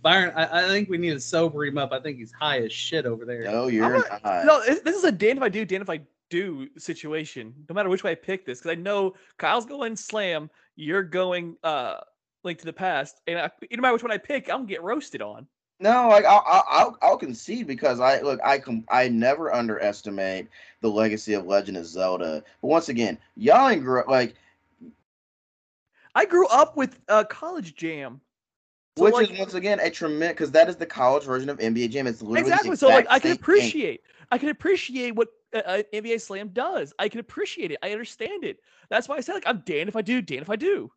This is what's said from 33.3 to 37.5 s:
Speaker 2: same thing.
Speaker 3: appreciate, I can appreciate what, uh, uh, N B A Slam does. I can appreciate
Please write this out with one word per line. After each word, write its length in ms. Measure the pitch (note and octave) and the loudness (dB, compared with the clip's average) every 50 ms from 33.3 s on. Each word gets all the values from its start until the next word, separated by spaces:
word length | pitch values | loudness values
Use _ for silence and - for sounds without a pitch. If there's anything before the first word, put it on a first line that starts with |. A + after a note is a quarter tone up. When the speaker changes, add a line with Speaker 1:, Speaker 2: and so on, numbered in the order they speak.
Speaker 2:
same 60 | E4+ | -2
thing. 60 | - - | -2 2
Speaker 3:
appreciate, 580 | - F4 G4+ - A3+ G#3+ D#4 B3 F3 - - _ _ _ _ - _ | 4 4 4 4 2 -2 -4 -4 -6 -6 -8 _ _ _ _ -6 _
I 80 | A#3 B3+ | -4 -2
can 100 | - D4+ | -2 -4
appreciate 680 | - _ - D#4+ G4 F4 - - B3 C4 B3 A#3+ A3+ | -6 _ 0 0 0 0 0 -6 -8 -6 -6 -4 -2
what, 120 | A3 A#3 A3 _ _ _ _ - | -2 -2 -2 _ _ _ _ -6
uh, 100 | A3 - | -6 -4
uh, 160 | F3 F#3 G3+ G#3 G#3 - | -2 -4 -4 -4 _ -8
N 100 | G#3+ G#3+ | -10 -6
B 80 | A#3 A#3 | -4 -6
A 80 | A3+ | -6
Slam 300 | A3 - G3+ F#3+ G#3 G#3+ | -6 -10 -12 -12 -12 -8
does. 440 | F3+ A#3 B3+ E4+ F#4+ C#4+ D#3 C#3+ _ - | -6 -6 -4 -4 -4 -6 -6 -8 _ -6
I 80 | G3 G#3+ | -6 -4
can 100 | - A3+ | -4 -8
appreciate 540 | A#3+ _ - - G#4 F#4+ | -14 _ -8 -8 -8 -8